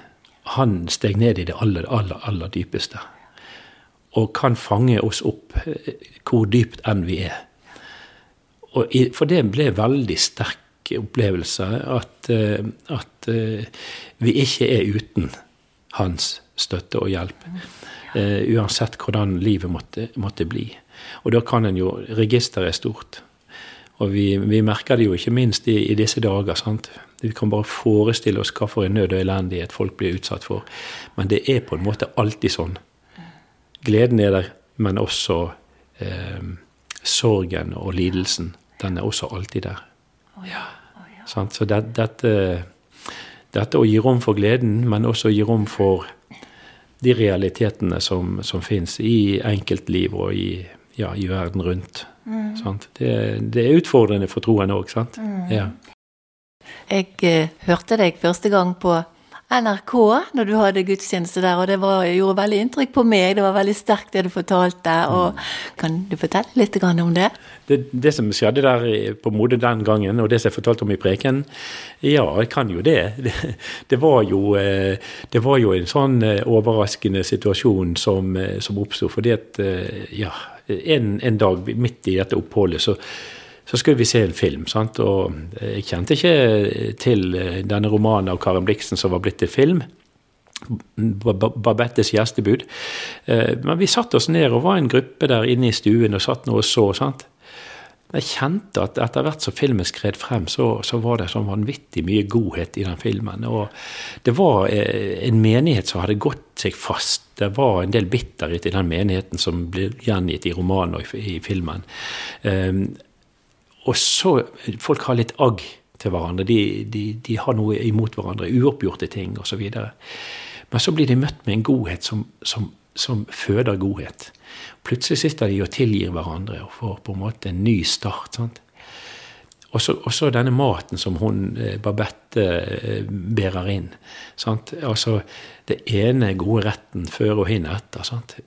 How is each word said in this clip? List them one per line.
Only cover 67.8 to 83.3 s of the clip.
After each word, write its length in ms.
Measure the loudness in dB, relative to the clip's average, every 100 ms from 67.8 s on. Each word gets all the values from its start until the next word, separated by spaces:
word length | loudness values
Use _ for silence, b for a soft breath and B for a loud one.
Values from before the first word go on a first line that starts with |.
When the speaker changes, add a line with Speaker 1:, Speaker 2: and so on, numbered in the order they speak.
| 0
Speaker 1:
det 220 | 0 2
som 160 | 2 0
skjedde 320 | 2 2 4
der 220 | 4 4 2
i, 120 | 0 -2
på 180 | -4 -2
Modum 240 | 2 2 4
den 240 | 2 0
gangen, 360 | 2 2 4 2
og 100 | 4
det 100 | 4
som 100 | 2
jeg 40 |
fortalte 320 | 0 0 0 0
om 60 |
i 60 | 0
preken, 400 | 0 0 0 0 -2 B B B B B
ja, 200 | 2 4 4 2
jeg 120 | 0
kan 200 | 0 -2
jo 100 | 2
det. 340 | 2 4 2
<laughs> 100 | -2
Det, 100 | -4 -4 -6 -8 B B B
det 100 | 2
var 220 | 6 6
jo, 320 | 6 2 4
eh, 480 | 4 2 2 2 -2 B B B
det 100 | 0
var 160 | 4 4
jo 160 | 4
en 160 | 2 0
sånn, 320 | 0 2 4
eh, 240 | 4 2 4
overraskende 800 | 4 4 2 0 0 0 0
situasjon 720 | 0 0 0 2 4 2 2 -2
som, 400 | 0 0 0 -2
eh, 240 | -2 -4
som 180 | -4 -4
oppstod, 320 | -4 -4 -4
fordi 240 | 0 0
at, 240 | 0 -2 -4
eh, 480 | -2 -2 -6 -10 -10
ja, 160 | -8 -8 -8 B B -6
en, 500 | -6 0 0 2 0
en 160 | 0 2
dag 360 | 2 2 -2
midt 320 | -2 -2 -2 -2
i 120 | 0
dette 180 | 0 -2
oppholdet, 440 | -2 0 2 2
så, 120 | -2 -2 B B B